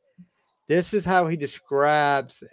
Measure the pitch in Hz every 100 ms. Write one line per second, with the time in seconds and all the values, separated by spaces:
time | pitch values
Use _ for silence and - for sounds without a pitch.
0 | _ - - _ _ _ - 165 175 214
1 | 175 185 170 165 143 - - 139 143 151
2 | 143 139 127 - -